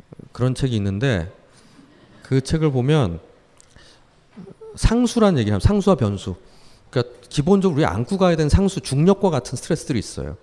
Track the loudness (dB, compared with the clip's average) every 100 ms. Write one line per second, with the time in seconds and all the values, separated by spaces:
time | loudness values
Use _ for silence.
0 | -20 -20 -18 -4 -2 0 -2 -2 -2 -2
1 | -2 -2 -4 -12 _ _ -20 -20 -20 _
2 | -20 -20 -4 -2 0 0 0 0 2 2
3 | 0 -4 -12 _ _ _ _ -20 -20 _
4 | _ _ _ -20 -20 -20 -20 -2 0 2
5 | 2 2 2 2 0 0 2 2 2 2
6 | 0 -2 -8 -12 -16 -20 -20 -20 _ -4
7 | -4 -10 -6 -2 2 4 4 0 0 -2
8 | -4 0 2 2 2 2 2 -2 -4 2
9 | 4 4 2 0 -4 -8 -4 -6 -2 -4
10 | -4 -8 -10 -12